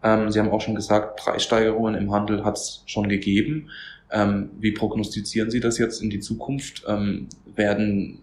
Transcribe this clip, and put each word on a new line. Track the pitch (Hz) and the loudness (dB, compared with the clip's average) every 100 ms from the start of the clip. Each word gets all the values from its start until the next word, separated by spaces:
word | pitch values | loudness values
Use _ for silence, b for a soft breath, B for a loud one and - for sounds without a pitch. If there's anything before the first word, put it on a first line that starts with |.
Ähm, | 110 110 107 | 2 4 4
Sie | 107 | 2
haben | 104 | 2
auch | 101 | 2
schon | - 101 | 0 -4
gesagt, | - 104 - - | 2 2 2 -4
Preissteigerungen | - - - 113 110 110 110 104 | -2 -2 2 4 4 2 0 0
im | 101 | 0
Handel | 104 104 101 104 | 0 2 0 0
hat's | - - - - | -2 -8 -10 -6
schon | 107 104 | -2 0
gegeben. | 98 98 101 - 156 B B B B B | 0 2 2 2 -2 B B B B B
Ähm, | 107 101 101 101 - | 0 2 2 -2 -2
wie | 107 | -2
prognostizieren | 104 110 110 101 107 101 110 107 | 0 -2 -2 -4 -4 -4 -2 0
Sie | 120 | 0
das | 113 - | 0 0
jetzt | 117 - | 0 0
in | 107 | -4
die | 101 | -4
Zukunft? | - 113 - 135 - - - | -6 -6 -4 -6 -6 -12 -4
Ähm, | 104 101 - - - - - | -2 0 -2 -6 -16 -12 0
werden | 104 104 104 98 87 - | 2 2 2 0 -2 -8